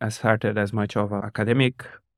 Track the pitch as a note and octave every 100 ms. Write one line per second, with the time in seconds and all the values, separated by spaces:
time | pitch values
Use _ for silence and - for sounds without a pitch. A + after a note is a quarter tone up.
0 | A#2 - A2+ A2 G#2+ G#2+ G2+ G#2+ G#2 -
1 | G2+ G2+ G#2 - G#2+ B2 B2+ - - -
2 | _